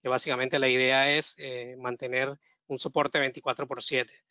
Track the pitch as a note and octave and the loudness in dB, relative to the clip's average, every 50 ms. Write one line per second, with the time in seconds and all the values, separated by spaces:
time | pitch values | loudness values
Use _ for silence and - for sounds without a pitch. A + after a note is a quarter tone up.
0 | _ - B2+ B2+ - - C3 B2 B2+ C3 - C#3+ C3+ C3 B2+ B2+ C3 B2+ C3+ C3+ | _ 0 0 0 0 0 -2 -2 -2 0 0 2 4 4 4 4 4 4 4 4
1 | C3+ C#3+ C#3+ D3+ D3+ - - - D3 C3+ B2+ B2 A#2+ B2 B2+ B2+ B2+ B2 B2 A#2+ | 4 4 4 2 2 0 -2 -4 -8 -8 -8 -8 -8 -10 -12 -8 -6 -8 -6 -6
2 | - B2 B2+ B2+ C3 C3+ C#3 C#3 _ _ _ _ _ _ C#3+ B2+ - D3 C3+ D#3 | -6 -4 -2 0 -2 -2 -4 -10 _ _ _ _ _ _ -8 -6 -6 -2 0 0
3 | D3 C#3 - D#3 C#3 C3+ B2 C#3+ - C#3 B2 - C#3+ B2+ C#3 B2 - - D3+ B2+ | 0 2 2 0 0 0 -2 -4 -4 -4 -4 -4 -4 -8 -8 -4 -4 0 0 0
4 | B2 - - _ _ _ | -2 -4 -8 _ _ _